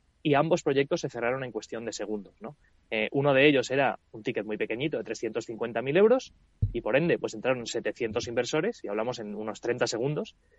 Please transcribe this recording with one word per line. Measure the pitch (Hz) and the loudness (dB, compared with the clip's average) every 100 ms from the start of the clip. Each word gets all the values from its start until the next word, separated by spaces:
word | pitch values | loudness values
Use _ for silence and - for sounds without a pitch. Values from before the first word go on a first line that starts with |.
| _ _ | _ _
Y | 160 | 2
ambos | 139 160 170 | 4 4 2
proyectos | - 139 139 127 | 4 2 2 0
se | 131 | -2
cerraron | 120 117 135 | -2 -2 -2
en | 127 | -4
cuestión | 110 - 113 | -8 -8 -8
de | 113 | -8
segundos, | 104 101 107 95 _ | -6 -6 -6 -8 _
¿no? | 113 147 _ _ _ | -16 -16 _ _ _
Eh, | 110 107 | -2 0
uno | 139 143 | 2 4
de | 135 147 | 6 6
ellos | 135 113 | 6 2
era | 135 131 98 _ | 2 2 0 _
un | 113 | -8
ticket | 107 117 104 | -4 -4 -4
muy | 107 | -4
pequeñito | 110 113 151 131 | -4 -2 -2 -4
de | |
trescientos | 107 107 113 120 113 | -6 -6 -4 -6 -8
cincuenta | 110 117 117 | -6 -4 -4
mil | 127 160 | 0 4
euros | 214 262 - _ _ _ - | 4 4 0 _ _ _ -2
y, | 120 | -2
por | 107 | 2
ende, | 131 170 117 | 2 4 2
pues | 113 | 0
entraron | 110 120 127 113 | -2 0 0 -2
setecientos | 123 107 - 113 107 120 | -4 -4 -2 -2 -2 -2
inversores | 120 120 156 196 - | -2 0 0 -2 -6
y | 101 | -6
hablamos | 107 117 117 | -2 -2 -4
en | 104 | -8
unos | 104 107 107 | -6 -6 -4
treinta | 120 120 120 | -4 0 0
segundos. | 113 135 151 220 _ _ | 0 -2 -2 -6 _ _